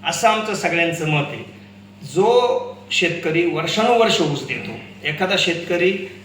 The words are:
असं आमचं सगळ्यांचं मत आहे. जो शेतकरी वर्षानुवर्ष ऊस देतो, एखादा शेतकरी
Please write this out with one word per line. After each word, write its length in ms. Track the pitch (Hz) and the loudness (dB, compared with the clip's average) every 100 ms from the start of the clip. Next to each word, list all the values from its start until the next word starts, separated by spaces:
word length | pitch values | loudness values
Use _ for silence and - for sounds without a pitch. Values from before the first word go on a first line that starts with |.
| 165 | -4
असं 220 | 175 226 | 2 2
आमचं 260 | 214 214 | 2 -2
सगळ्यांचं 540 | 202 175 170 165 160 156 | -2 -2 0 0 0 0
मत 160 | 151 143 | 0 -2
आहे. 160 | 110 101 - - - - - 139 | -8 -12 -18 -20 -20 -20 -18 -6
जो 520 | 156 214 247 247 262 - - - | 2 4 4 4 0 -4 -12 -6
शेतकरी 560 | - 170 170 165 160 170 | -2 0 0 -2 2 0
वर्षानुवर्ष 720 | 156 165 - 226 233 220 - | 0 -2 0 4 4 4 4
ऊस 260 | 156 139 - | 0 0 -4
देतो, 260 | 120 101 107 - - | -8 -8 -12 -14 -8
एखादा 300 | 147 156 190 190 | -6 -2 -2 0
शेतकरी 680 | - 170 170 175 180 196 - - | 0 -2 -2 2 2 0 -6 -14